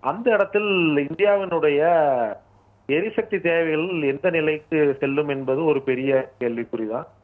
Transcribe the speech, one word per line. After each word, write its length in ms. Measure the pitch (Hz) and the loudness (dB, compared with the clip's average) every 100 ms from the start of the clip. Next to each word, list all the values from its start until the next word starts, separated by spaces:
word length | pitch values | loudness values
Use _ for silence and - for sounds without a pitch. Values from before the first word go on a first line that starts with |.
அந்த 300 | 127 175 240 | -4 -2 0
இடத்தில் 640 | 214 196 208 208 190 165 147 | 2 2 0 0 2 2 2
இந்தியாவினுடைய 1000 | 143 160 202 202 190 170 151 143 160 170 147 131 113 101 _ _ _ _ - | -2 0 2 2 0 0 2 4 4 4 2 2 -2 -6 _ _ _ _ -4
எரிசக்தி 540 | 143 214 220 220 190 | -2 -2 -4 -4 -2
தேவைகள் 640 | 170 165 165 156 170 175 | 0 0 0 0 -2 -2
எந்த 280 | 143 139 185 | -2 0 0
நிலைக்கு 640 | 165 156 156 - 160 147 139 | 0 0 -2 -2 2 2 2
செல்லும் 280 | 139 139 147 | -2 -2 -2
என்பது 360 | 139 131 131 | -2 -2 0
ஒரு 180 | 160 135 | 2 0
பெரிய 480 | 135 127 135 135 131 - | 0 -2 2 0 0 -6
கேள்விக்குறிதான். 680 | 123 117 117 117 110 117 165 _ | -4 -4 -6 -6 -6 -6 -10 _